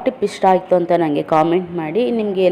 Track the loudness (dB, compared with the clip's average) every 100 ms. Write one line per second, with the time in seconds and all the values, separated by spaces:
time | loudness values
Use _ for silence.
0 | 2 -4 -4 0 2 2 2 0 2 0
1 | 0 -2 0 2 2 0 -2 -8 -6 -2
2 | -2 -2 -2 0 2